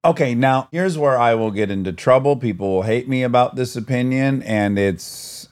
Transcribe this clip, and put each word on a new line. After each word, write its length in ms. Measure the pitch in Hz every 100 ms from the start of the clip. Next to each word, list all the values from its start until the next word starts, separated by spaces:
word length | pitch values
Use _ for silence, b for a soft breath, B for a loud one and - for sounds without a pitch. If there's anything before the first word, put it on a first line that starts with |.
Okay, 300 | 165 165 135
now 340 | 120 135 131 127
here's 260 | 165 190 156
where 180 | 143 127
I 200 | 120 113
will 160 | 110
get 180 | 101 104
into 240 | 98 95
trouble. 420 | 87 - 131 139 139
People 380 | 120 90 98
will 80 | 95
hate 260 | 104 117 127
me 140 | 131
about 340 | 127 123 123 -
this 200 | 123 123
opinion, 680 | 110 123 127 131 135 135
and 380 | - 107 101 101
it's 680 | 98 87 - - - - -